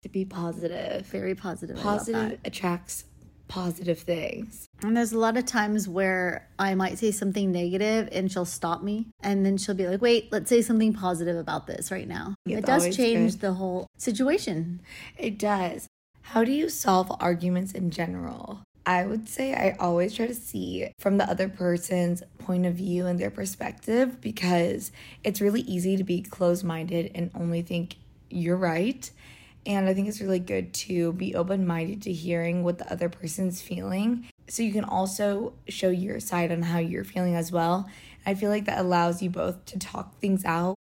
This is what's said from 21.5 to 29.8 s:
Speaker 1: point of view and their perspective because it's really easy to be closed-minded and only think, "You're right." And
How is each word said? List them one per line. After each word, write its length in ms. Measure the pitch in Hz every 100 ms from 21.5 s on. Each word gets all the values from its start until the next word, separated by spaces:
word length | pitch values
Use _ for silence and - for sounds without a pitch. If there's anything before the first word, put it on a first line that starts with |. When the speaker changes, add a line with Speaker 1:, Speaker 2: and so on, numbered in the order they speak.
| 190 180 175 175 180 175 175 - -
Speaker 1:
point 280 | - 180 180
of 80 |
view 320 | 175 190 175 180
and 120 | 180
their 120 | 190
perspective 880 | - 196 - - - - 233 262 247
because 680 | 220 214 180 175 170 - - - - -
it's 180 | 208 208
really 200 | 202 220
easy 340 | 254 185 185 190
to 60 |
be 180 | 190 175
closed-minded 920 | - - 175 175 185 165 165 170 165
and 160 | 175 175
only 280 | - 170 170
think, 340 | 170 175 175 - - - -
"You're 260 | 175 170 180
right." 520 | 180 160 208 269 - - - - - -
And 240 | - 202